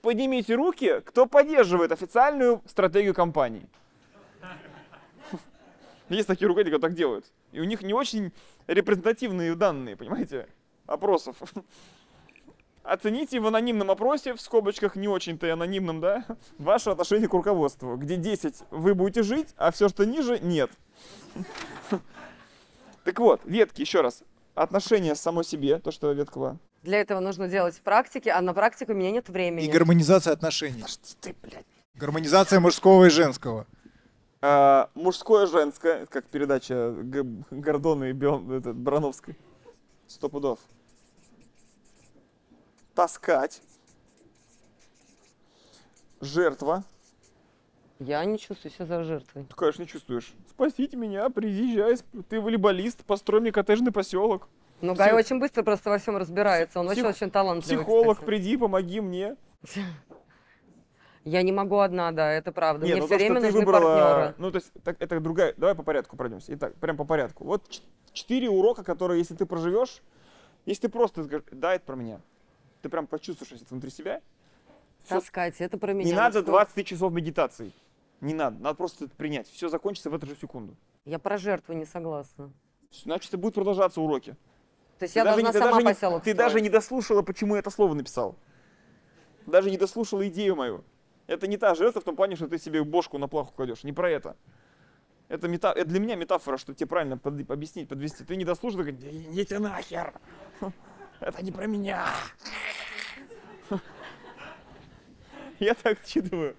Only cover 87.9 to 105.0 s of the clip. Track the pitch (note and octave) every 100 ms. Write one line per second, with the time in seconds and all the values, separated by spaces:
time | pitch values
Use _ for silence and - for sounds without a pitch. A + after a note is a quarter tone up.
87.9 | D3 B2 - G#2 - _ _ _ _ _
88.9 | _ _ _ _ _ - F3 G3 F#3+ F#3+
89.9 | A3+ A3 G3 G3 E3+ G3+ E3+ B2 F#2+ _
90.9 | _ _ _ - E3 F#3+ G3+ G3+ E3 G#3+
91.9 | A3 F3 D#3 G3 E3+ D#3+ E3 D#3+ D#3 D3+
92.9 | E3+ - C#3+ C#3 D#3 C#3 - C3 A2+ C#3+
93.9 | C#3+ F3+ D3 - - _ _ _ _ _
94.9 | _ _ _ _ D#3 E3+ E3+ G3 - E3
95.9 | F#3 G#3+ G3+ E3+ F#3 - C3 - C#3 D3+
96.9 | E3+ C#3+ C3 C#3+ C#3+ - C#3+ D3+ - C#3+
97.9 | C3+ D3+ - - F#3 F3 C4 A#3+ F#3+ D3
98.9 | C3 C#3 D#3 D#3+ E3+ G3+ G3+ G#3 F#3+ -
99.9 | E3+ E3+ - - - - - G3 - -
100.9 | - G4 - F#3 - F#3+ F#3+ G#3 G#3 G3
101.9 | F#3 F#3 E3+ - - - - - - -
102.9 | - - - - A#4 - - - - -
103.9 | - - - - - - - - - -
104.9 | -